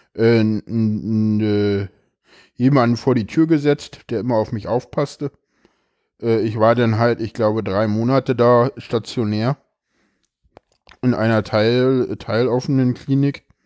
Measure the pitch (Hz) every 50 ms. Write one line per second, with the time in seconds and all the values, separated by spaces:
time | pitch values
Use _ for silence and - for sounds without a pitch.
0 | _ _ - - 113 117 117 113 110 110 110 104 - - 110 113 110 107 107 101
1 | 76 107 110 110 107 107 107 104 107 107 104 104 104 104 101 98 95 - _ _
2 | _ _ _ _ _ _ _ _ _ _ _ - 123 135 143 135 117 120 120 117
3 | - 135 123 117 104 - - 160 160 160 165 147 143 147 147 147 - - - -
4 | _ - 117 107 107 127 120 110 117 - 123 107 - 85 113 123 - - - -
5 | 143 - - - 147 143 - _ _ _ _ _ _ _ _ _ _ _ _ _
6 | _ _ _ _ 110 117 113 110 104 113 107 117 107 117 117 123 120 113 110 107
7 | 117 120 117 - 113 104 - - 110 107 110 113 101 101 95 101 110 107 104 110
8 | 117 120 135 135 127 - 127 117 117 120 123 120 120 135 - - - - 123 110
9 | - - - 127 113 104 107 107 110 127 143 - _ _ _ _ _ _ _ _
10 | _ _ _ _ _ _ _ _ _ _ - - _ _ _ _ _ - - _
11 | - 127 117 - 110 113 113 110 107 - - 107 107 113 123 127 127 131 135 127
12 | 120 - 107 - - - 107 113 127 120 120 131 139 - 139 131 131 127 123 -
13 | - - 135 139 143 139 139 - _ _ _ _ _